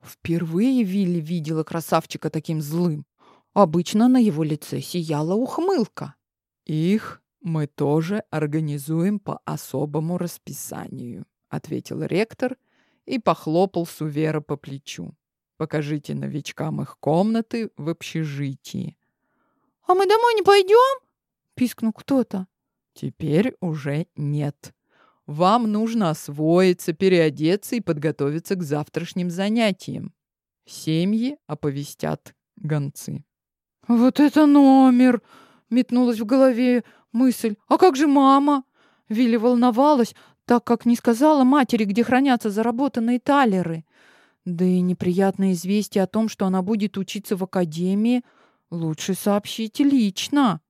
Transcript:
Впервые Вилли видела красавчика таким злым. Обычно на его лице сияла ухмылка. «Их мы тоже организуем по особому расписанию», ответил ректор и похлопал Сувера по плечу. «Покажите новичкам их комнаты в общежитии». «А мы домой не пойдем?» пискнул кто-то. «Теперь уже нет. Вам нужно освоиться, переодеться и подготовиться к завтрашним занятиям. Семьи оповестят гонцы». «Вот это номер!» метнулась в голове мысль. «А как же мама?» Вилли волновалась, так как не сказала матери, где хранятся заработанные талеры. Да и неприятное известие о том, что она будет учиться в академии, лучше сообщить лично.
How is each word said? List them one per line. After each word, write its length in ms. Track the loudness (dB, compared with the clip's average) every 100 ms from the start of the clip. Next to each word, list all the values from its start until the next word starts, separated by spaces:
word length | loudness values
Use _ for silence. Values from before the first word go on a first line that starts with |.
Впервые 840 | -20 -16 -4 -4 -2 0 0 2
Вилли 340 | 0 0 -2 -2
видела 460 | -4 -6 -4 -6
красавчика 680 | -4 -8 -2 -2 -2 -8 -6
таким 300 | -8 -6 -6
злым. 440 | -4 -2 -2 -2 -10 _ _ _ _
Обычно 540 | 2 2 2 -2 2 4
на 120 | 4
его 260 | 4 2
лице 360 | -2 -4 -6 -10
сияла 540 | -6 -6 -4 -4 -2
ухмылка. 800 | -2 -2 -2 -2 0 -2 -6 -16 -16 _ _ _ _ -6
«Их 560 | -2 0 0 -2 -18 _ _
мы 280 | -6 -4 -6
тоже 560 | -4 0 0 0 -6 -6
организуем 920 | -6 -4 -4 -4 -6 -6 -2 -2 -4
по 200 | -6 -10
особому 760 | -8 -10 -8 -6 -4 -4 -4 -6
расписанию», 1040 | -8 -10 -16 -16 -14 -14 -14 -14 -14 -14 -18 _ _
ответил 540 | -12 -8 -10 -8 -10
ректор 540 | -4 -4 -4 -4 -8 -8 _ _ _ _
и 160 | -8 -4
похлопал 680 | -2 -2 0 0 0 -2 -8
Сувера 540 | -8 -8 -4 -2 -4
по 160 | -6 -10
плечу. 580 | -10 -16 -16 -14 -14 -16 _ _ _ _
«Покажите 580 | -6 -6 -4 -6 -6
новичкам 680 | -8 -8 -8 -10 -10 -8 -6
их 160 | -8 -6
комнаты 720 | -2 0 2 -2 -4 -6 -8 -8
в 120 | -8
общежитии». 1120 | -8 -8 -8 -6 -6 -8 -8 -12 -10 -10 -14 _ _ _ _ _ _ _ _ -2
«А 80 |
мы 120 | 0 4
домой 280 | 4 4
не 80 | 2
пойдем?» 580 | 4 4 6 4 4 0 _ _ _ _ _
пискнул 380 | -4 -4 -2 -6
кто-то. 560 | -6 -2 0 0 -6 -10 _ _ _ _
«Теперь 640 | _ -10 -8 -2 0 0 -2
уже 460 | -6 -6 -6 -6 -6 -8
нет. 580 | -6 -4 -4 -8 -18 _ _ _ _ _ -14
Вам 440 | 0 2 2 0
нужно 400 | -2 -2 0 0
освоиться, 800 | -2 -8 -4 2 4 4 2 -4
переодеться 840 | 0 2 4 2 2 0 0 -2 -6
и 40 |
подготовиться 760 | -4 -4 -4 -2 -4 -4 -6 -6
к 60 |
завтрашним 680 | -4 -4 -4 -8 -8 -6 -6
занятиям. 840 | -4 -2 0 0 -2 -8 -12 -12 _ _ _ _ _
Семьи 720 | _ -12 -4 0 0 0 -2 -6 _
оповестят 880 | -6 -6 -6 -10 -8 -8 -8 -10 _ _ -14
гонцы». 680 | -6 -4 -4 -10 -12 -12 -14 _ _ _ _ _ _
«Вот 320 | 4 4 4
это 280 | 2 6 6
номер!» 760 | 8 8 8 6 6 4 2 _ -20 _ _ _
метнулась 500 | -2 0 2 2 0
в 40 |
голове 600 | 0 4 4 4 2 2 -2 _ _
мысль. 440 | 0 2 2 -4 -6 _
«А 100 | 6
как 180 | 6 6
же 100 | 2
мама?» 580 | 6 6 6 4 0 -2 _ _ _ _
Вилли 280 | 0 2 4
волновалась, 800 | 2 4 2 4 4 4 2 -2 _ _
так 200 | 0 0
как 220 | 2 0 2
не 100 | 0
сказала 480 | 2 2 4 4
матери, 400 | 4 4 2 0
где 180 | 0 0
хранятся 480 | 2 2 2 2 0
заработанные 720 | -2 -2 0 -2 -2 -2 -2
талеры. 640 | 2 2 4 2 -2 -6 -12 _ _ _ _ _
Да 200 | -10 -2
и 160 | 2 2
неприятное 720 | 2 0 -2 0 0 2 0
известие 520 | 0 0 -2 0 -2
о 40 | -2
том, 200 | -2 -4
что 180 | -2 -2
она 160 | -2
будет 360 | -2 -2 -4 -6
учиться 380 | -8 -10 -6 -6
в 80 |
академии, 800 | -4 -2 -4 -2 -2 0 0 0 -4 _ _ _ _
лучше 440 | -6 -6 -6 -6
сообщить 640 | -4 0 -2 -4 -8 -8 0
лично. 800 | 2 4 2 -2 -4 0 0 0 _